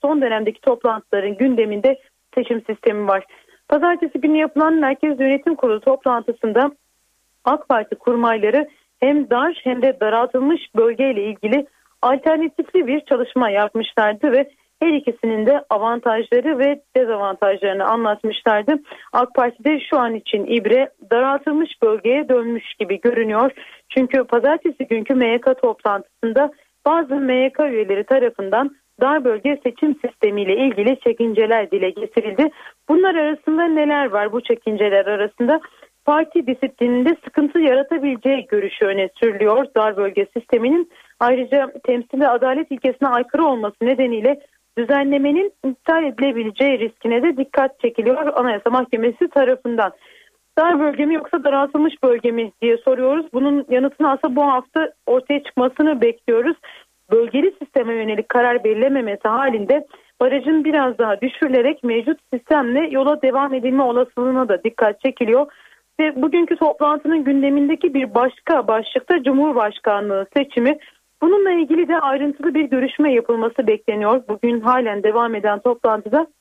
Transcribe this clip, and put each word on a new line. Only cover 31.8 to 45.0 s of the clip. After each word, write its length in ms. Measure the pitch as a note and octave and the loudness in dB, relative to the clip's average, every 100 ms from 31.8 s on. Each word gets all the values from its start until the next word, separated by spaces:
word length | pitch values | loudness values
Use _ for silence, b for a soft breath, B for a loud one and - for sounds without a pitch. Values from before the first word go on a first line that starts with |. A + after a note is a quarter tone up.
| F#3 | -2
getirildi. 600 | G#3 G#3+ - A3 F#3+ D4+ B B - - | -4 -4 -4 -2 0 -2 B B -14 0
Bunlar 260 | D#4+ F#4+ E4 | 2 2 2
arasında 480 | D4+ D4+ - D#4+ | -2 -2 -2 0
neler 420 | E4+ D#4 D4 D4 C4+ | 0 0 0 0 -2
var 260 | G3+ G#3 | -2 -2
bu 100 | A3+ | -4
çekinceler 640 | - A#3 - G#3+ G#3 G3 G3 | -2 -4 -2 -2 2 2 2
arasında? 560 | G#3 G#3 - A#3+ D#4 B B B _ - | -2 -4 -2 0 0 B B B _ 0
Parti 420 | D4+ D#4 F4 B3 | 0 0 -2 -2
disiplininde 680 | B3+ C4 - A#3+ B3 B3+ E4+ | -4 -6 -2 0 2 0 -2
sıkıntı 360 | - - D4 F4 | -4 -2 0 2
yaratabileceği 880 | D4+ B3+ C4+ E4 C#4 A#3+ C4 C4+ - | 2 2 0 -2 -2 -2 0 -2 -2
görüşü 380 | G#3 G3 - G3+ | -4 -4 -2 -2
öne 240 | G3 F#3+ - | 0 -4 -2
sürülüyor 460 | A#3 G3+ G#3 A3+ C#4 - | -2 2 2 2 0 0
dar 220 | G#3+ G3+ | 0 0
bölge 300 | G3+ G3 G3 A#3+ | -2 -2 -4 -6
sisteminin. 520 | - A#3 A#3 E4 E4+ b b _ | -2 0 2 0 0 b b _
Ayrıca 520 | A#3+ B3+ B3 C#4 C4 - | 0 0 2 0 0 -4
temsil 360 | - B3 A#3 C4 | -4 -2 -4 0
ve 80 | C#4 | 0
adalet 440 | A#3+ B3+ C4 D#4 | 2 0 -2 -4
ilkesine 360 | C4 C4 B3 C#4 | -4 -4 -2 0
aykırı 380 | A#3+ B3 D4 D#4+ | 0 0 0 0
olması 300 | B3 G#3 - | 0 -4 -4
nedeniyle 580 | A#3 C4 B3+ A3+ A3+ C#4+ B B _ - | -2 0 0 0 0 -2 B B _ -6
düzenlemenin 760 | A#3 C#4 | 0 0